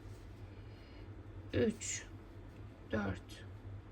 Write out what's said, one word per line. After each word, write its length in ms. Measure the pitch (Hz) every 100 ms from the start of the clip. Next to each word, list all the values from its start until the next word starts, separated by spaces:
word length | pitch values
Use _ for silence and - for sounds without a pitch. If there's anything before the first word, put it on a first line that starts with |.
| - - - - - - - - - - - - - - -
üç, 500 | - 233 - - - - - - - - - - - -
dört, 520 | 110 98 92 - - - - - - -